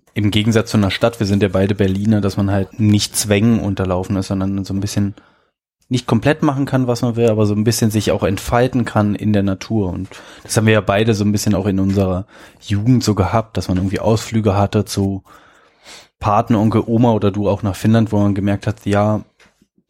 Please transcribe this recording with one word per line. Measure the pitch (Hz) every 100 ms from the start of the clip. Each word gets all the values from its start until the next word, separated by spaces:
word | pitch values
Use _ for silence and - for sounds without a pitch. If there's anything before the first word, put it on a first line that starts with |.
| _
im | - 107
Gegensatz | 107 107 110 107
zu | 110
einer | 95
Stadt, | - 113 -
wir | 98
sind | 101
ja | 101
beide | 95 101 98
Berliner, | 98 95 107 107
dass | 98 -
man | 98
halt | 98 92 -
nicht | 107 104 - -
Zwängen | 104 104 117 110
unterlaufen | 101 95 92 90 95 98
ist, | 95
sondern | 98 98 98
so | 95
ein | 98
bisschen | 101 107 101 - _ _ _ _ _ _ -
nicht | 127 -
komplett | 113 135 156
machen | 151 135 135
kann, | 135 123
was | 117
man | 123 117
will, | 117
aber | 110 104
so |
ein | 104
bisschen | 110 104 113
sich | 107 -
auch | 104
entfalten | 104 101 - 123 127 127 110
kann | 110 104 -
in | 107
der | 104
Natur. | 98 95 - 110 92
Und | 90 95 - - -
das | - -
haben | 110
wir |
ja | 110
beide | 95 101 113
so | 104
ein | 104
bisschen | 104 110 95
auch | 101
in | 95
unserer | 95 101 92 90 - - - _
Jugend | - 101 113 123
so | 107 101
gehabt, | 90 113 110 95
dass | -
man | 92
irgendwie | 95 95
Ausflüge | 104 110 - 113 107 98
hatte | 101 107 98
zu | - 98 95 - - - _ _ _ - - - _
Paten, | 110 104 117 113
Onkel, | 110 110 120
Oma | 113 120
oder | 107 101
du | 101 98
auch | 98
nach | 104 90
Finnland, | 110 113 107
wo | 104
man | 101
gemerkt | 98 101 101 -
hat, | - 101
ja, | 101 107 107 - _ _ _ _ _